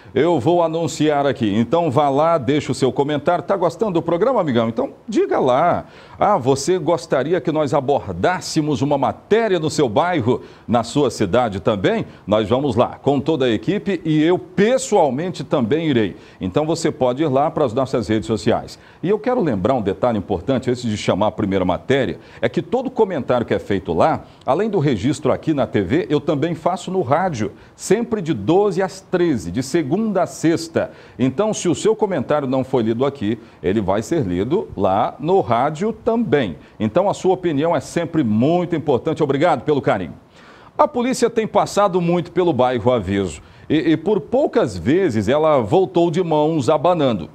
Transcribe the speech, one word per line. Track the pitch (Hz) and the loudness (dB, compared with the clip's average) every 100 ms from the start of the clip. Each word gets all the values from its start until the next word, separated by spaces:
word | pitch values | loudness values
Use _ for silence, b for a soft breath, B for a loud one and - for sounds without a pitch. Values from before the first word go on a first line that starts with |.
| B | B
eu | - 165 165 | 0 2 2
vou | 127 175 | 2 2
anunciar | 165 160 160 - 151 143 143 | 2 0 -4 0 0 2 0
aqui. | 127 113 | 0 0
Então, | 104 117 170 165 | 0 2 2 2
vá | 123 143 | 2 2
lá, | 135 160 165 | 2 2 2
deixa | 117 147 127 | 2 -2 0
o | |
seu | 131 131 | 0 0
comentário. | - 143 147 147 175 | 0 0 0 0 -2
Tá | - 196 | 0 0
gostando | 170 165 220 | 0 -2 -2
do | 170 | -2
programa, | 170 170 220 254 | 0 0 2 0
amigão? | 165 120 113 | 2 2 0
Então, | 117 269 - - | -2 -6 -6 -6
diga | 220 381 277 | -2 0 0
lá. | 151 123 170 113 - B B B | 2 2 2 0 -4 B B B
Ah, | 95 - | 0 2
você | 120 135 - 185 | 2 0 0 -2
gostaria | 151 165 - 147 135 175 | 0 -2 0 -2 0 -2
que | 165 | 0
nós | 151 147 | -2 0
abordássemos | 151 131 135 - 87 135 180 - 165 151 139 | 0 0 -2 -2 -2 -2 -2 -4 -4 -2 0
uma | 139 143 | 0 0
matéria | 127 101 - 214 226 180 | 0 -2 0 2 2 0
no | 156 | -2
seu | - 135 | 0 2
bairro, | 101 170 175 110 120 B B - | 2 2 0 0 -2 B B -2
na | 120 | 0
sua | 117 143 135 | 0 0 0
cidade | - 101 113 123 98 | 0 0 2 0 -2
também? | - 107 139 226 - B | -2 0 0 -2 -4 B
Nós | - 107 107 | -2 0 2
vamos | 123 143 110 | 0 0 2
lá, | 113 - | 0 0
com | - 139 | 0 0
toda | - 156 131 | 0 0 2
a | |
equipe, | 104 - 196 202 190 | 0 0 -4 -2 -4
e | 165 151 | 0 2
eu | 156 180 | 2 0
pessoalmente | - - 208 254 - 208 151 123 180 - | -2 0 2 2 2 2 2 0 -6 -8
também | - 156 110 151 165 | -2 0 0 0 2
irei. | 123 101 - B B | 2 0 -4 B B
Então, | 92 147 | -4 -2
você | 151 160 160 | -2 0 -2
pode | - 127 127 | 0 0 0
ir | 160 | 0
lá | 131 151 | 2 0
para | 160 | 0
as | 143 | -2
nossas | 113 127 131 104 | 0 -2 -2 0
redes | 107 107 | -2 0
sociais. | 110 - 92 - - B B | -2 0 0 -2 -16 B B
E | 160 | -2
eu | 214 | -2
quero | 226 254 | 0 0
lembrar | 170 104 98 | 0 0 0
um | 131 | 0
detalhe | 98 92 123 110 | -2 -2 0 -2
importante, | 90 95 - 131 123 | -2 -4 -2 -2 0
antes | 123 | -4
de | 117 107 | -2 -4
chamar | - 92 104 | 0 2 0
a | |
primeira | - 104 95 | 0 0 0
matéria, | 92 82 - 135 110 76 B B | 0 -2 0 0 0 -6 B B
é | 123 | -2
que | - | -2
todo | - 240 262 | -2 -2 -2
comentário | - 208 165 120 123 | 0 0 0 -2 -2
que | 107 | 0
é | 107 | -4
feito | - 101 - | -2 -4 -2
lá, | 82 139 131 B B | 2 2 0 B B
além | - 143 220 | -2 0 0
do | 190 | 0
registro | 147 117 120 - 131 | 0 0 0 -2 0
aqui | 101 - | -2 0
na | 147 117 | -2 0
T | 113 | 0
V, | 90 139 - | 0 0 0
eu | 147 | -2
também | - 147 165 | -2 -2 -2
faço | 165 175 180 - | -2 -4 -4 -4
no | 185 | -4
rádio, | 123 147 185 127 104 - B | 0 0 0 -2 -6 -6 B
sempre | - - 226 233 220 | -10 0 0 0 -4
de | 160 | -4
doze | 127 98 175 208 175 | -4 2 2 2 0
às | 190 - | -4 -6
treze, | - 185 175 123 82 | -6 0 0 0 -4
de | 95 | -6
segunda | 131 175 123 180 220 185 | -2 -2 -2 -2 0 0
a | 160 | -2
sexta. | - 156 165 - 117 87 B B B | 0 0 0 -2 -4 -4 B B B
Então, | 131 131 214 | -2 0 -2
se | 196 180 | 0 -2
o | |
seu | - 196 214 | 0 2 2
comentário | 208 175 - 151 135 | 0 -2 0 -2 0
não | 131 | -2
foi | 127 131 | 0 0
lido | 110 117 139 | 0 0 -2
aqui, | 139 101 113 B B | -2 -4 -4 B B
ele | 85 107 | -2 0
vai | 92 101 | 0 -2
ser | 117 170 | 0 -2
lido | 101 87 113 185 - - | 0 -2 0 -2 -4 -2
lá | 98 98 123 - | 0 2 -2 -4
no | 151 190 | -2 0
rádio | - 117 139 156 214 | 2 0 0 -2 -6
também. | - - 233 214 147 110 73 B B | -4 -2 -2 0 0 0 -6 B B
Então, | 107 175 196 | -2 0 0
a | |
sua | 165 180 | 0 0
opinião | 185 175 139 165 | 0 0 -2 0
é | 156 | 0
sempre | - 170 170 160 | -2 -6 -2 -2
muito | 123 107 135 175 170 170 | 0 2 2 2 0 -4
importante. | 151 120 - 151 | 0 0 0 -2
Obrigado | 151 139 175 143 | 0 2 2 0
pelo | 127 143 | 0 0
carinho. | 147 113 87 - _ B B B B - | 2 0 -2 -12 _ B B B B 0
A | 208 | 0
polícia | 240 240 247 226 | 2 -2 0 0
tem | 226 214 | 0 0
passado | 202 156 - 202 180 | 0 0 2 2 2
muito | 170 175 165 | 0 -2 -2
pelo | - 175 | 0 0
bairro | 127 127 123 117 | 2 2 2 2
Aviso. | 123 92 101 95 73 B B B | 0 0 -2 -2 -6 B B B
E, | 151 147 | 0 2
e | 156 | 0
por | 170 208 | 0 -2
poucas | - 254 320 247 160 92 | 0 0 0 0 0 -2
vezes | 85 170 190 208 190 | 0 2 2 0 0
ela | 143 156 147 | 2 4 2
voltou | 104 180 185 175 170 | 4 2 2 2 2
de | 160 | 0
mãos | 175 151 151 165 123 | 0 2 2 0 2
abanando. | 151 156 180 139 107 76 | 2 2 2 2 0 -6